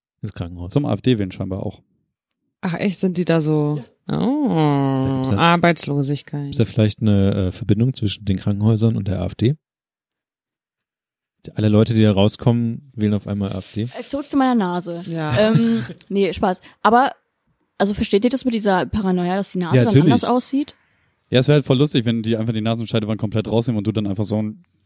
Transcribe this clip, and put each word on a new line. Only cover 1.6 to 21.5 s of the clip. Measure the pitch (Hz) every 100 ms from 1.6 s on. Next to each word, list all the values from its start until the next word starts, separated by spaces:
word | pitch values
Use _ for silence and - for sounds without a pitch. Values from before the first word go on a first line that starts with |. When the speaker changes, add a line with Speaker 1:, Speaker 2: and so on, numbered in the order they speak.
Speaker 2:
auch. | 107 - _ _ _ _ _ _ _ _
Speaker 3:
Ach | 185
echt, | 165 202 175
sind | 190 175
die |
da | 170 165
so? | 151 151 147 151 - _ -
Oh, | 151 196 294 262
Speaker 1:
Da | 165 151 143 139 135 135 131
gibt's | 131
ja, | 101
Speaker 3:
Arbeitslosigkeit. | 170 170 170 165 - 143 139 143 - 147
Speaker 1:
gibt's | 143 135
da |
vielleicht | 110 - 107 -
eine, | 107 101 98
äh, | 101 92
Verbindung | - 95 104 127
zwischen | - 107 -
den | 101 92
Krankenhäusern | 104 101 110 110 113 117
und | 95
der | 92
A | 90
F | -
D? | 110 156 _ _ _ _ _ _ _ _ _ _ _ _ _ _ _ _ _ _ -
Alle | - 107
Leute, | 104 110
die | 110
da | 107
rauskommen, | 95 104 - 123 120 117 123 -
wählen | - 107
auf | 104 101
einmal | 101 98
A | 95
F | -
D. | 104
Speaker 4:
Äh, | 120 -
zurück | - 277 294
zu | 285
meiner | 262
Nase. | 240 180 175 175 170 180
Speaker 3:
Ja. | 165 156 185
Speaker 4:
Ähm, | 214 226 226 226 - -
Speaker 3:
<laughs> | -
Speaker 4:
nee, | 196 190
Spaß. | - 202 185 - _
Aber, | 214 240 269 - _ _ _ _ _ -
also | 196
versteht | 202 233 202
ihr | 240
das | 262
mit | 254
dieser | 226 208 185 -
Paranoia, | 214 190 180 175 190
dass | 190
die | 185
Nase | 175 127
Speaker 1:
Ja, |
Speaker 4:
dann | 165
Speaker 1:
natürlich. | 143 165
Speaker 4:
anders | -
aussieht? | - 247 - 269 294 - _ _ _ _ _
Speaker 2:
Ja, | 123
es |
wäre | 131